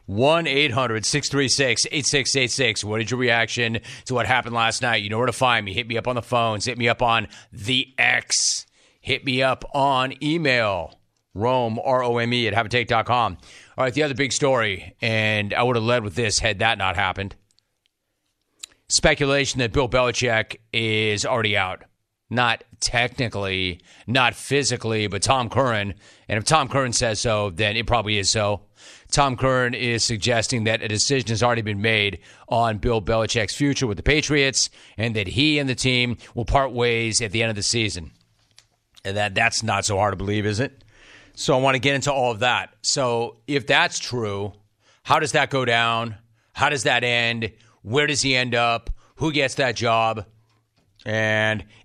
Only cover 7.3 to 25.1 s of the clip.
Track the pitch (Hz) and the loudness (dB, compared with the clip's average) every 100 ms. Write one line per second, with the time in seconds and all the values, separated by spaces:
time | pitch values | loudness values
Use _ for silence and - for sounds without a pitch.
7.3 | - - - 101 127 131 - 120 123 - | -12 -20 -12 -4 -2 -2 0 2 2 0
8.3 | - - - - _ _ _ - 135 139 | -2 0 -4 -8 _ _ _ -6 -4 -2
9.3 | 127 131 123 - 143 139 131 131 - 151 | 0 0 -2 -4 -2 0 0 -2 -4 -2
10.3 | 165 151 127 110 95 78 - _ _ _ | 0 2 2 2 -2 -6 -14 _ _ _
11.3 | 92 113 127 117 113 - 127 123 120 117 | -4 0 2 0 -2 0 0 2 0 0
12.3 | 120 113 104 110 123 117 117 107 123 110 | 0 0 0 0 -2 2 0 2 0 0
13.3 | 87 - - - - 131 120 151 131 139 | -4 -16 -20 -18 -4 -2 0 -2 -2 -2
14.3 | - 143 131 110 95 - - 117 110 107 | 0 2 2 0 -4 -10 -6 -2 0 2
15.3 | 107 104 98 123 120 113 123 104 110 113 | 0 -2 0 2 2 2 0 -2 -4 -2
16.3 | - 117 101 110 110 95 92 95 90 98 | 0 0 0 0 0 -2 0 -2 -2 -8
17.3 | - _ _ _ _ _ _ _ _ _ | -10 _ _ _ _ _ _ _ _ _
18.3 | _ _ _ - _ _ - 165 151 143 | _ _ _ -20 _ _ 2 2 2 2
19.3 | 139 135 123 120 120 139 127 123 113 123 | 2 0 0 0 0 0 2 2 0 0
20.3 | 113 107 - _ 117 113 110 110 104 131 | 0 -2 -8 _ -2 0 0 0 0 -2
21.3 | 123 107 101 92 90 - _ _ _ _ | 0 0 0 -2 -6 -14 _ _ _ _
22.3 | 120 120 113 - _ - 117 120 - 120 | 0 0 0 -4 _ -2 0 0 -2 -4
23.3 | 101 98 92 92 87 - - - 127 123 | -2 -2 -2 -2 -4 -12 -20 -2 2 2
24.3 | 110 - 139 135 123 113 110 104 | 0 -2 0 0 -2 -2 -2 -2